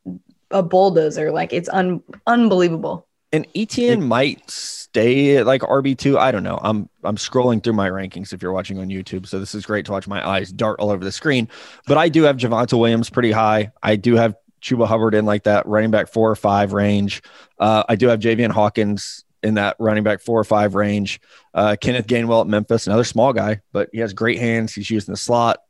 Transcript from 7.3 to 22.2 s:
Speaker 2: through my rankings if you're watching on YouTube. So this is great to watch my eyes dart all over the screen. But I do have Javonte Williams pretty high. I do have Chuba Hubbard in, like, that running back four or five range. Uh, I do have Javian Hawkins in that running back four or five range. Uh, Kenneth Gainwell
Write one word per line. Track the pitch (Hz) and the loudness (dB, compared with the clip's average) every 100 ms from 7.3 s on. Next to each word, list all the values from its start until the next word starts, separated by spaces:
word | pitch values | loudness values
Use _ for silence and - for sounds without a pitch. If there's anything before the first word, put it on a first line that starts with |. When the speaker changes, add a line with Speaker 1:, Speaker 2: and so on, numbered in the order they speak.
| 127 123 113 | 0 2 0
Speaker 2:
through | 117 | 0
my | 110 95 | -2 -2
rankings | 95 95 - 101 | -4 -10 -12 -14
if | 90 | -10
you're | 90 | -6
watching | 92 92 98 | -6 -6 -8
on | 95 | -10
YouTube. | 95 92 92 92 | -10 -10 -12 -8
So | 98 | -10
this | 98 | -8
is | 107 98 | -10 -6
great | 104 95 | -6 -4
to | |
watch | 95 101 | -8 -8
my | 101 85 | -6 -4
eyes | 98 95 | -4 -6
dart | 95 113 - | -4 -4 -2
all | 104 | -4
over | 98 | -4
the | 95 | -6
screen. | - 160 127 113 - - - - | -6 -2 0 -2 -8 -20 -8 0
But | 151 | 2
I | 170 | 4
do | 160 | 4
have | 147 131 | 4 2
Javonte | 120 113 120 120 | 0 0 2 2
Williams | 117 113 113 | 4 2 0
pretty | - 117 | 0 0
high. | 110 110 107 104 - | 2 2 2 -2 -4
I | - 107 | -2 0
do | 120 117 | 2 4
have | 117 104 _ _ | 2 -2 _ _
Chuba | - 123 110 | -4 0 2
Hubbard | 113 110 | 2 2
in, | 107 | 2
like, | 107 104 | 2 0
that | 107 104 - | 2 2 2
running | 107 110 | 0 2
back | 107 98 | 2 0
four | 113 110 | 0 0
or | 104 | 2
five | 104 101 101 | 2 2 2
range. | 101 101 101 101 - - - - - | 0 2 2 -2 -6 -14 -20 -18 -2
Uh, | 107 110 - | 2 2 2
I | 107 | 2
do | 120 | 2
have | 110 | 2
Javian | 113 113 113 | 0 0 0
Hawkins | 107 104 113 104 101 - - _ _ | 2 0 0 -2 -4 -8 -16 _ _
in | 107 | -2
that | 107 101 - | 0 0 0
running | 110 107 | 0 0
back | 107 101 | 0 -2
four | - 113 | 0 0
or | |
five | 107 104 104 95 | 2 2 2 0
range. | 104 104 95 - _ - _ | 0 -2 -4 -8 _ -20 _
Uh, | 85 104 104 | -2 0 0
Kenneth | 131 123 107 | -2 -2 0
Gainwell | 120 | 0